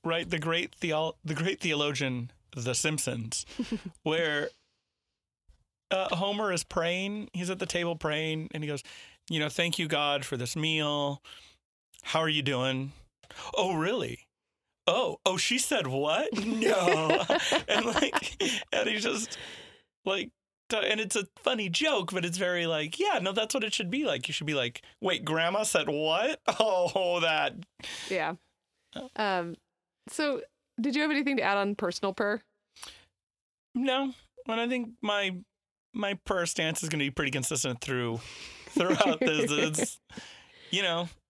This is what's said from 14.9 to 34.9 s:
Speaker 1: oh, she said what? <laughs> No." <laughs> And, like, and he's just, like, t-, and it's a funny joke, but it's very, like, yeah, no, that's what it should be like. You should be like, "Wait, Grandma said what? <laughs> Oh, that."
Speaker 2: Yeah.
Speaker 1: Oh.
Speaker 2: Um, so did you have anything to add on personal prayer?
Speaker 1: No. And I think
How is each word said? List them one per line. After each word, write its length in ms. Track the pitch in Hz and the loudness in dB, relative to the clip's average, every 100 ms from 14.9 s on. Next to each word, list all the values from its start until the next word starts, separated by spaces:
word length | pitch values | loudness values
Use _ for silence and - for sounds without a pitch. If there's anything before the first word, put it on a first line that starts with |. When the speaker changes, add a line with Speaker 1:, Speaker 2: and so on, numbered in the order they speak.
| 202 202 - 190 | 2 0 0 0
Speaker 1:
oh, 100 | 185 | 2
she 220 | - 247 | 0 2
said 280 | - 240 143 | 2 0 2
what? 420 | 135 147 180 311 | 0 2 2 0
<laughs> 120 | - 202 | -2 -2
No." 760 | - - - - - 156 - - | 2 4 4 4 4 4 2 2
<laughs> 400 | - - - - | 0 2 0 2
And, 160 | 214 233 | 0 2
like, 540 | - 285 - - - 381 220 - | 2 2 0 -4 -2 -2 -2 -2
and 160 | - - | 0 0
he's 140 | 214 | 0
just, 340 | 233 240 226 - - - - - _ _ | 0 -2 -4 -8 -12 -16 -18 -20 _ _
like, 260 | 190 196 - _ _ _ _ | -2 -2 -4 _ _ _ _
t-, 60 | 220 | 0
and 240 | - 214 | 2 2
it's 160 | 208 214 | 0 -2
a 100 | 190 - | -2 -2
funny 280 | - 226 196 | -2 0 0
joke, 440 | 170 311 247 175 | 0 2 2 0
but 120 | 185 | -2
it's 140 | 170 175 | -2 0
very, 280 | 180 175 165 | 0 2 0
like, 320 | 156 151 - | 0 -2 0
yeah, 180 | 403 285 | 0 2
no, 120 | 185 | 0
that's 200 | 196 220 | 0 0
what 100 | 269 | -2
it 100 | 214 | 0
should 160 | - 175 | -2 -2
be 140 | 262 | 0
like. 240 | 277 135 - | 0 0 -2
You 40 | |
should 120 | 151 151 | -4 0
be 80 | |
like, 280 | 143 120 - - - | 0 0 -4 -18 -4
"Wait, 240 | 185 147 | 0 0
Grandma 380 | 147 160 165 196 | 0 0 2 2
said 240 | 214 180 147 | 2 2 2
what? 520 | 147 156 165 247 311 | 0 2 2 2 0
<laughs> 160 | - - | -2 4
Oh, 600 | 220 185 175 196 180 175 | 4 6 4 2 2 4
that." 340 | 165 156 143 - - - - - - | 4 4 0 -2 -16 -14 -12 -10 -4
Speaker 2:
Yeah. 260 | 185 156 175 _ _ _ _ _ | -2 -2 -4 _ _ _ _ _
Speaker 1:
Oh. 140 | - 254 - | -12 -8 -2
Speaker 2:
Um, 400 | 208 185 170 165 _ _ _ _ - | 0 0 -2 -8 _ _ _ _ -10
so 320 | - 302 262 - _ _ - | -2 0 0 -6 _ _ -4
did 140 | 262 | 0
you 80 | 269 | 2
have 80 | 302 | 2
anything 260 | 294 277 269 | 2 2 2
to 40 | |
add 140 | - 202 | 4 4
on 180 | 202 | 2
personal 380 | 208 180 - 196 | 0 -2 0 -4
prayer? 300 | 196 208 214 _ _ _ - - - _ _ _ _ _ _ _ | 0 0 0 _ _ _ -18 -18 -18 _ _ _ _ _ _ _
Speaker 1:
No. 380 | 240 269 262 277 247 _ - - | -2 2 2 0 -4 _ -12 -4
And 120 | 226 | 0
I 80 | 240 | 2
think 220 | 254 226 | 0 -2